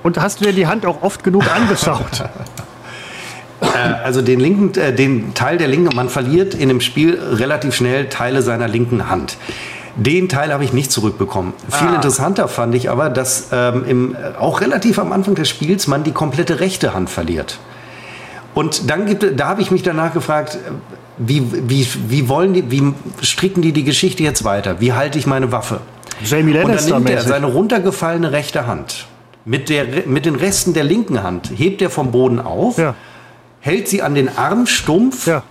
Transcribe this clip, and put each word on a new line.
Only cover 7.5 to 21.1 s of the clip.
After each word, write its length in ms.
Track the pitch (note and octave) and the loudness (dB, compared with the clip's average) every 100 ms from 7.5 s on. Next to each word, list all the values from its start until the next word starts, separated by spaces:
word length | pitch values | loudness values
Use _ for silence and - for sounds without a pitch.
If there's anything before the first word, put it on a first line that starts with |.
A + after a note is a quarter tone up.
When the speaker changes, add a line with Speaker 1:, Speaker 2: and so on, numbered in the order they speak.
| D3+ C#3+ - | 0 -2 0
Speaker 2:
schnell 340 | B2 C3+ B2+ | 2 0 -2
Teile 320 | - A#2+ C3+ | -4 0 2
seiner 260 | A#2+ A#2 A#2 | 2 0 0
linken 420 | A2+ A#2+ A#2+ - | 0 2 0 0
Hand. 280 | F#2 C2+ - - - - - - - | -2 -4 -10 -12 -12 -12 -14 -12 -2
Den 320 | A#2+ F3 F3+ | 2 2 2
Teil 240 | C3+ D3+ | 0 0
habe 100 | C#3+ | 0
ich 100 | C#3+ | 0
nicht 180 | B2+ C#3+ | 0 0
zurückbekommen. 640 | - G#2+ - G2 G2+ F#2 - - | 0 0 0 -2 -2 -6 -8 -6
Viel 200 | C#3+ C3+ | 0 2
Speaker 1:
Ah. 60 | A2+ | 2
Speaker 2:
interessanter 520 | C#3 B2+ C#3+ G3+ E3+ | 2 2 0 0 0
fand 260 | - A#2 B2 | 0 0 0
ich 140 | A#2+ | 0
aber, 200 | A#2+ D#3 | 0 0
dass, 400 | C3 B2+ - - | 0 -2 -4 -2
ähm, 320 | B2 B2 B2 C3 | 0 2 0 0
im, 300 | B2+ B2+ B2+ | 0 0 -4
äh, 220 | F#2+ - | -10 -2
auch 220 | B2+ B2 | -2 0
relativ 360 | G#3 C#4 A#3 A3+ | 0 2 2 2
am 120 | F3+ | 0
Anfang 240 | - G3 F#3 | 0 0 0
des 140 | D#3+ | 0
Spiels 360 | - D3+ F#3+ D3 | -2 0 0 0
man 160 | C#3+ | 0
die 80 | D3+ | 0
komplette 480 | C#3+ D3+ C#3 E3+ D#3+ | -2 -2 -2 0 0
rechte 340 | F#3 F#3+ C3 | 0 0 -2
Hand 160 | F#2 F2+ | -2 -4
verliert. 500 | - E2 E2 - - - - - - - - - - - | -4 -4 -4 -4 -10 -16 -20 -20 -20 -18 -18 -18 -18 -6
Und 360 | - D#3+ - B2 | -2 -2 -2 -2
dann 160 | D#3 G#3 | 0 0
gibt, 340 | G#3 G#3 C3+ | 2 2 2
da 80 | C#3+ | -2
habe 140 | G3+ | 0
ich 80 | F#3 | 2
mich 140 | F#3 | 2
danach 300 | F3+ D#3+ E3 | 2 0 0
gefragt, 420 | E3 - D3+ D3 - | -2 0 0 -2 -8
äh, 160 | - - - - - | -10 -12 -14 -20 -20